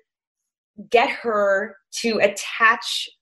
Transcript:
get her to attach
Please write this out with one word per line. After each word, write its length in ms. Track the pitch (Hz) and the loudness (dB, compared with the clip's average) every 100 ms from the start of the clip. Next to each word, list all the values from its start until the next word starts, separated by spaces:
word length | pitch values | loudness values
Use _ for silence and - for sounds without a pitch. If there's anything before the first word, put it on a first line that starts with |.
| _ _ _ _ _ _ _ 208 190 | _ _ _ _ _ _ _ -20 0
get 200 | 233 277 | 2 2
her 680 | - 233 208 202 196 220 - _ - | -2 -4 0 2 0 -2 -12 _ -6
to 180 | 233 202 | -2 2
attach 920 | - - - - 226 240 - - - _ | 2 0 -8 2 2 2 -2 -8 -8 _